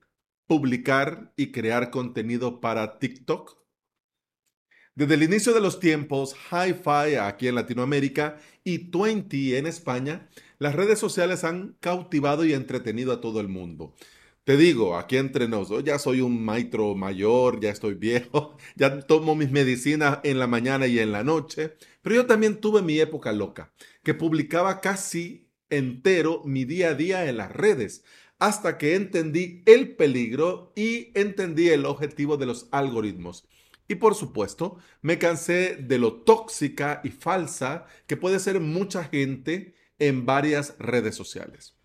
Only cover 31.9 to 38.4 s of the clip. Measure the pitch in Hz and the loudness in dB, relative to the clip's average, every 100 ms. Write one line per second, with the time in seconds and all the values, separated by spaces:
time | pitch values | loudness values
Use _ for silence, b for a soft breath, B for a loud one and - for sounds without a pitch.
31.9 | 143 151 - 143 147 127 120 - 139 139 | -4 -6 -4 -2 -2 -2 -6 -4 -2 -2
32.9 | 117 107 87 87 87 _ b b b - | -2 -4 -6 -12 -16 _ b b b -10
33.9 | 190 220 202 147 113 98 - 175 185 B | 2 2 2 -2 -4 -4 -4 -8 -8 B
34.9 | B 143 170 170 165 - 175 185 180 131 | B -2 0 2 0 0 0 0 -4 -2
35.9 | 127 120 113 - 220 - - 143 - 143 | 2 2 4 4 4 2 -6 -6 -4 -4
36.9 | 147 135 - 165 185 156 - 131 160 B | -4 -8 -6 -2 -2 -2 -6 -6 -6 B
37.9 | B - 147 180 190 | B -8 -4 0 0